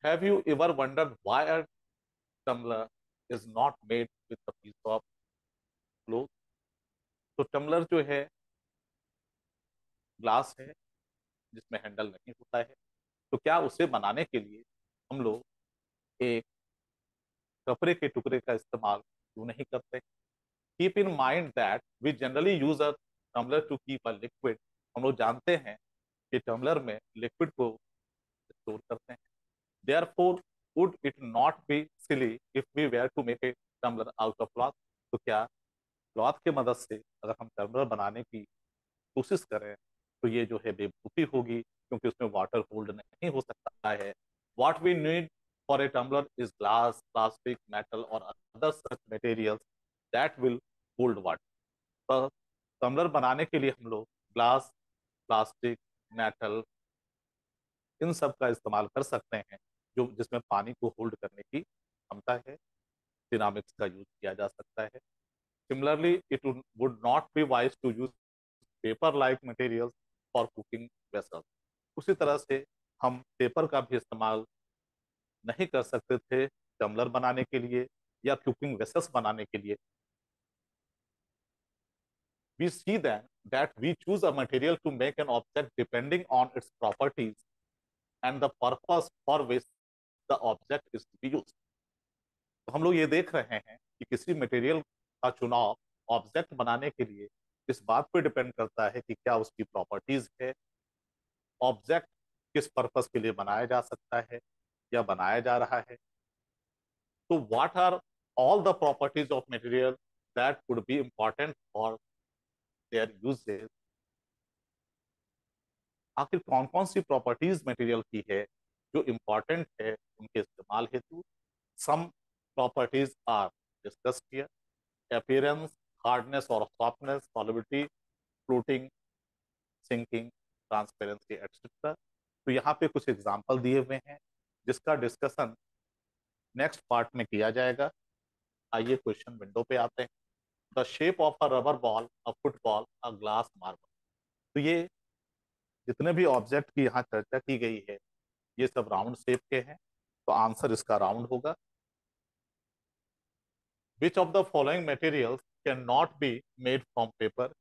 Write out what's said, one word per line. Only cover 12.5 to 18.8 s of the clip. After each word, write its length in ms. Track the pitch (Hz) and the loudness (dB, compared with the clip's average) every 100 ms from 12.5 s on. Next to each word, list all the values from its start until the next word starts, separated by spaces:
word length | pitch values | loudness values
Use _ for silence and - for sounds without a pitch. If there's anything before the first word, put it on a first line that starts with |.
| 120 | -4
है, 160 | 117 _ _ _ _ _ _ | -4 _ _ _ _ _ _
तो 40 | 131 | -2
क्या 220 | 151 165 | 2 2
उसे 260 | 147 - 170 | 0 0 0
बनाने 360 | 117 101 117 | 2 0 -2
के 160 | 165 123 | -2 -4
लिए 220 | 104 104 _ _ _ _ _ | -6 -20 _ _ _ _ _
हम 100 | 139 | -2
लोग 1040 | 113 110 - _ _ _ _ _ _ _ | -2 -2 -8 _ _ _ _ _ _ _
एक 200 | 123 117 - _ _ _ _ _ _ _ _ _ _ _ - | 0 0 -4 _ _ _ _ _ _ _ _ _ _ _ -4
कपड़े 280 | 120 175 | 0 2
के 140 | 175 143 | 2 0
टुकड़े 320 | 123 120 127 | -2 -2 -2
का 120 | - | 0
इस्तेमाल 440 | 113 _ 117 | -4 _ -4